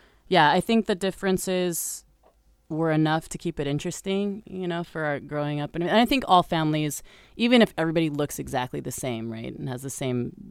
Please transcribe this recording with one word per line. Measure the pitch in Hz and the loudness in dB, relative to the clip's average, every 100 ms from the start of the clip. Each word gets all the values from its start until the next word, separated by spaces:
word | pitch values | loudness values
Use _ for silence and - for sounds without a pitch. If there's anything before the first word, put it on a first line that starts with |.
| _ _ - | _ _ 0
yeah, | 180 147 | 4 6
I | 175 | 4
think | - 226 - | 2 2 2
the | 190 | -2
differences | 190 - 196 185 - 180 180 170 - - - _ _ _ _ _ - | -2 -2 0 0 0 0 0 -2 -6 -10 -16 _ _ _ _ _ -8
were | 156 165 | -2 2
enough | 156 156 160 - | 4 2 2 -2
to | - | -8
keep | 175 160 | -6 -4
it | 143 | -2
interesting, | 147 180 - 190 196 202 202 - | -2 -4 -6 -4 -2 -2 -6 -10
you | 185 180 | -8 -4
know, | 170 | -4
for | 170 165 | -6 -4
our | 151 143 | -4 -4
growing | 147 147 147 147 | -4 -4 -2 -2
up. | 147 165 | -4 -2
And, | |
and | 170 208 | 2 4
I | 240 | 4
think | 277 - | 2 4
all | 180 | 4
families, | 165 170 156 151 151 - - - - - | 4 0 0 0 -2 -6 -12 -20 -12 -2
even | 233 247 | 4 6
if | 208 - | 6 2
everybody | 160 160 160 | 0 0 0
looks | 143 143 - | 0 -4 -4
exactly | 135 135 127 147 | -4 -4 -4 -6
the | 139 | -8
same, | - 135 113 113 | -6 -6 -4 -6
right, | 113 123 - | -8 -10 -8
and | 147 | -8
has | 127 | -8
the | 135 | -8
same, | - 135 123 123 - - | -6 -2 -2 -4 -8 -18